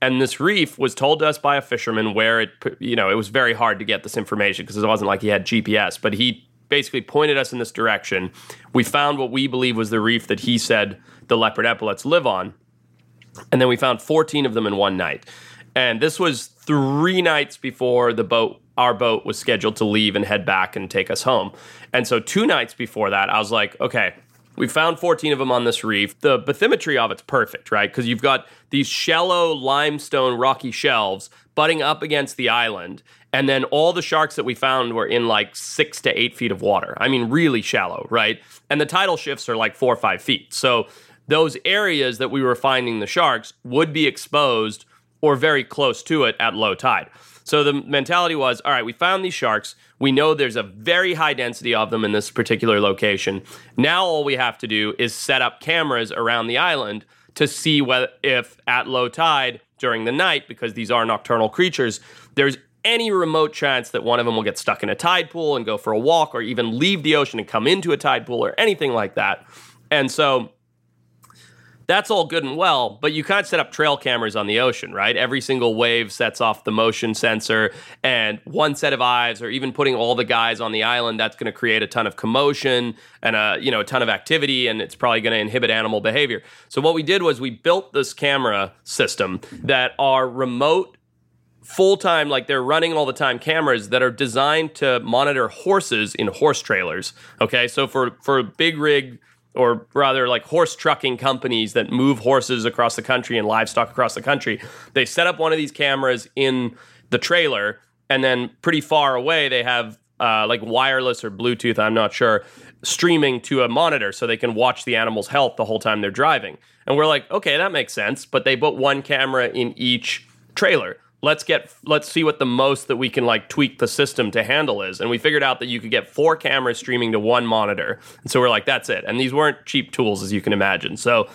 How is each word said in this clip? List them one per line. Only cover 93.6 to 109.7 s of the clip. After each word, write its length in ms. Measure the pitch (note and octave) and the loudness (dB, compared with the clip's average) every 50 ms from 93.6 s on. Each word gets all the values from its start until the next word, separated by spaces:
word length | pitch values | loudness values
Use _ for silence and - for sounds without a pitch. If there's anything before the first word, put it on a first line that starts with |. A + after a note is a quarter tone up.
| D#3 C#3 B2 A2+ G2+ G2+ | 2 2 0 0 0 0
that 120 | B2 B2 | 0 2
are 80 | B2+ B2+ | 2 2
designed 640 | A#2 - C#3 A#2+ A2 C3+ C#3 D3 D#3 D#3+ D#3+ D3+ - | 0 -2 -4 -2 0 0 2 2 2 0 0 -2 -4
to 240 | - D3 C3+ B2 A#2+ | -2 0 0 0 0
monitor 480 | - A2+ A#2+ B2+ C#3+ C#3+ C#3 C3 A#2 G#2+ | 0 0 2 2 2 2 2 0 -2 -2
horses 640 | - - - F3+ G3 G3 - - A#2 G#2+ G#2+ F#2+ - | -4 -6 -2 0 0 2 0 0 -2 -2 -2 -2 -2
in 140 | - A2 F#2+ | -4 -4 -4
horse 340 | - - D3 D3+ C3+ - | -2 2 2 2 2 0
trailers, 500 | - - G#2+ F#2 F2+ E2 D#2+ F2+ F2 - - - - - - - | -2 -2 -2 -2 -2 -2 -4 -6 -8 -10 -14 -16 -20 -10 -4 -2
okay? 280 | A2+ A2 B2+ B2 B2 A#2 | -2 0 2 0 0 0
So 180 | - C#3 C#3 | 0 -2 -2
for, 300 | B2+ - C3+ B2+ A#2+ - _ | -2 0 -2 -2 -2 -4 _
for 200 | - C#3 C#3 C3 | -2 0 0 0
big 360 | A#2 F#2+ - - D#3+ E3 D#3+ D3 | 0 -2 -2 -2 0 0 0 0
rig 400 | D3+ D3+ D3 C#3+ C3 B2+ A#2+ - _ _ _ _ _ _ - | 0 2 2 2 0 -4 -12 -20 _ _ _ _ _ _ 0
or 320 | B2+ B2+ A#2+ A#2 G#2+ - _ | 2 2 2 2 0 -4 _
rather, 360 | - C#3+ C#3+ C3+ C3 C3+ B2 A#2+ | 0 2 2 2 2 2 2 0
like, 160 | B2 A2+ - | 0 -2 -2
horse 300 | - D3+ E3 D#3 D#3 - | 0 2 2 2 2 0
trucking 440 | - - D#3+ C#3+ - - C3 B2 - | -2 0 0 0 0 0 -2 -2 0
companies 560 | C3 C#3 C3 B2 - B2 A#2 A2+ A2 G#2 - | 0 -2 -2 -2 -2 -2 0 0 -2 0 0
that 180 | A#2+ G#2+ A2+ | -2 -2 0
move 260 | B2 B2 C3 C#3 C3+ A2 | 0 2 2 2 2 2
horses 440 | G#2+ B2 C#3 C3 A#2+ - B2+ A#2 A2 | 2 2 2 2 2 0 -2 -2 -2
across 320 | A#2+ - - A#2+ A2+ - | -2 0 0 0 0 0
the 60 | - | -2
country 340 | A#2 - B2+ B2 A#2+ - A#2+ | -2 0 0 0 0 -2 -2
and 100 | A2+ G#2+ | -2 0
livestock 440 | G#2 A2 A2 A2 - - B2 A#2 - | 0 0 0 0 0 0 -2 -2 0
across 240 | - B2+ B2 A2+ - | 0 -2 -2 -2 -2
the 80 | - | -4
country, 360 | - C3 C#3+ - - A#2+ G#2 - - - - - - - - | -2 -2 -2 0 -2 -4 -6 -6 -8 -16 -18 -20 -12 -4 0
they 100 | C3+ - | 0 0
set 220 | - - F3 E3+ | 0 2 0 2
up 120 | F3+ F3 - | 2 2 0
one 140 | D#3+ D#3+ | 0 0
of 60 | D#3+ D#3+ | 0 0
these 120 | D3 C#3 | -2 -4
cameras 560 | - - C#3+ C#3 C3+ C3+ C3+ C3 B2 A2+ - - - | -4 -2 0 0 0 0 0 0 0 -2 -4 -8 -2
in 400 | C3+ C3+ C3 B2+ B2+ B2 A2+ - - - - - _ _ - | 0 0 0 0 0 -2 -4 -8 -12 -20 -20 -20 _ _ -4
the 80 | B2 A#2+ | -4 -2
trailer, 600 | - - F3 F3 E3 C#3+ A#2+ G#2 G#2 G#2 G#2 - _ _ _ _ _ - | -2 0 0 2 2 0 0 -2 -2 -4 -6 -8 _ _ _ _ _ -2
and 160 | C#3 C3 C3 | 0 2 2
then 260 | C3 B2+ B2 B2 A#2+ - _ | 2 0 0 -2 -6 -8 _
pretty 180 | - E3+ D#3+ D3+ | -2 -2 -2 -2
far 340 | D3 - D#3 D3+ C#3+ C3+ C3 | 0 0 0 2 2 2 0
away, 360 | B2 B2+ D#3 E3 D#3+ C#3+ C3 | 0 0 0 0 0 0 0
they 120 | B2+ A#2+ | 0 -2
have, 360 | A#2 B2+ | 0 0